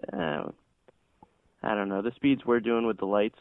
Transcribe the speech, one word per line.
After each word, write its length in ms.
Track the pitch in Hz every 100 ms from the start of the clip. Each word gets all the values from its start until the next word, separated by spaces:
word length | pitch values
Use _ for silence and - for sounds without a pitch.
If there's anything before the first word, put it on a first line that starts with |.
| -
yeah, 340 | - 160 - - - _ _ _ _ _ _ - _ _ _
I 100 | - 104
don't 140 | 98
know. 120 | 98
The 100 | 113 -
speeds 300 | 139 135 -
we're 140 | 120
doing 260 | 113 117 117
with 120 | 101
the 80 | 98
lights, 300 | 104 107 -